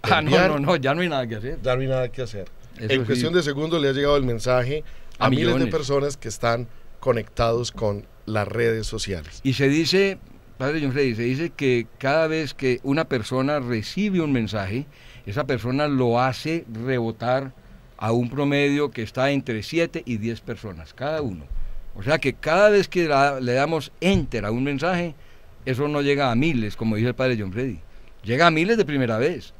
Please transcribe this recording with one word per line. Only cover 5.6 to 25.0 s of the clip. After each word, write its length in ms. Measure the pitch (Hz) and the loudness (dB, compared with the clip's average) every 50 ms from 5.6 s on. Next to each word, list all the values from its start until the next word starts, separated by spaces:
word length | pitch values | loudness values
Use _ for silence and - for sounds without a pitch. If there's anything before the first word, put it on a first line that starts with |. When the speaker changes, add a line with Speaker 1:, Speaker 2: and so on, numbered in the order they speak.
| 262 220 170 | 2 0 0
Speaker 2:
personas 420 | 156 143 123 139 139 139 143 139 | -2 0 0 0 0 0 0 -4
que 120 | - - 117 | -6 -10 -10
están 380 | 104 - - 117 117 120 120 - - - - - - - | -8 -2 0 0 0 0 -4 -8 -12 -16 -16 -18 -16 -4
conectados 720 | - 131 120 113 101 - - - 120 117 117 120 120 - | 0 0 0 0 -2 -6 -2 0 2 2 2 0 -2 -4
con 340 | - 98 113 104 101 101 - - - - - | -4 -2 -2 -2 -2 -4 -8 -14 -20 -14 -8
las 240 | - 110 107 101 98 | -4 -2 -2 -2 -2
redes 380 | 101 117 117 117 113 113 104 | 0 0 2 2 0 0 -4
sociales. 540 | - 113 107 - 101 95 85 76 - - - | -6 -6 -6 -4 -4 -6 -6 -8 -12 -16 -4
Speaker 1:
Y 100 | - 135 | -2 -2
se 160 | 123 120 139 139 | 2 4 4 4
dice, 480 | 143 156 165 - 175 190 196 196 190 - - - - - - - - | 4 4 2 4 4 4 4 2 0 -6 -12 -20 -20 -20 -20 -20 -10
padre 240 | - 131 139 151 160 | -6 -4 -2 -2 -2
John 120 | 147 135 | -2 -2
Freddy, 220 | 123 147 139 127 113 | 0 2 2 2 0
se 80 | 110 120 | 0 -2
dice 260 | 123 131 139 165 165 | -2 0 -2 -4 -6
que 360 | - - 147 131 123 120 113 - - - | -4 0 2 2 2 2 0 -4 -10 -4
cada 280 | - 135 143 160 160 | -2 0 2 2 2
vez 280 | 156 160 160 156 135 - | 2 0 -2 -4 -4 -6
que 260 | - - 127 123 120 | -2 0 0 0 0
una 220 | - 139 139 156 165 | 0 0 0 0 0
persona 560 | - 147 120 101 - 127 131 131 139 151 147 | 0 -2 -4 -2 -2 -2 0 0 0 0 -2
recibe 640 | 123 120 123 110 101 - - 185 208 208 190 180 | -2 -2 -4 -4 -4 -4 -4 -2 -2 0 2 0
un 100 | 160 147 | 2 2
mensaje, 540 | 135 120 110 101 107 104 98 95 104 131 147 - - - - - - - - | 0 0 0 -2 -4 -4 -4 -4 -4 -6 -6 -8 -16 -20 -20 -20 -20 -16 -12
esa 180 | - 98 139 147 | -6 -4 -4 -2
persona 420 | 131 135 113 110 123 127 139 151 147 | -2 -2 -2 -2 -2 0 0 0 2
lo 300 | 139 131 127 117 117 120 | 2 2 2 4 4 2
hace 440 | 127 131 123 - - 151 165 170 131 117 | 2 0 -2 -4 -4 -4 -4 -4 -6 -8
rebotar 800 | 113 110 117 131 131 123 117 113 113 - 113 120 127 135 135 131 - - - - - - - - - - | -10 -8 -4 -2 -2 0 -2 -4 -4 -4 -2 0 0 0 -2 -6 -14 -18 -20 -20 -20 -20 -20 -20 -12 -6
a 140 | - 110 | -2 0
un 180 | 117 123 123 120 | 2 2 0 0
promedio 600 | 131 139 143 143 143 143 143 143 143 143 147 139 | -2 -2 0 2 2 2 2 2 2 2 0 -2
que 120 | - 123 | -2 -6
está 280 | 110 104 - 127 131 139 | -8 -6 -2 -2 0 0
entre 320 | 143 139 139 - 117 107 | 0 -2 -2 -4 -6 -6
siete 400 | 101 - 156 160 170 165 - 165 - | -6 -4 0 0 -2 0 -2 -10 -6
y 100 | 127 120 | -4 -4
diez 240 | 107 104 113 113 110 | -4 -2 -4 -6 -6
personas, 540 | - - 117 - - 104 90 80 80 - - | -8 -12 -10 -10 -10 -12 -12 -12 -16 -18 -12
cada 260 | - 127 147 160 156 | -8 -6 -6 -4 -4
uno. 240 | 143 117 92 80 71 - - - - - - - - - - | -4 -4 -6 -8 -10 -6 -2 -2 -2 -2 -2 -6 -8 -8 -10
O 80 | - | -6
sea 140 | 104 131 147 | 0 0 0
que 160 | 127 - 135 | 2 2 -2
cada 380 | 117 - - 151 160 185 208 214 | -2 -2 -2 0 4 6 6 8
vez 180 | 208 202 185 - | 8 6 4 2
que 180 | - 180 170 | 0 0 2
la, 340 | 156 143 135 139 143 139 131 | 4 6 6 4 4 2 0
le 120 | 127 120 | 0 0
damos 400 | 123 131 139 156 165 156 147 - - - | 2 2 2 2 0 -2 -4 -6 -8 0
enter 460 | 160 185 196 185 147 - - 110 98 | 2 2 2 2 0 0 -4 -4 -2
a 60 | 104 | -2
un 120 | 117 123 135 | 0 0 0
mensaje, 500 | 143 143 135 151 175 185 175 | 0 0 0 0 0 0 0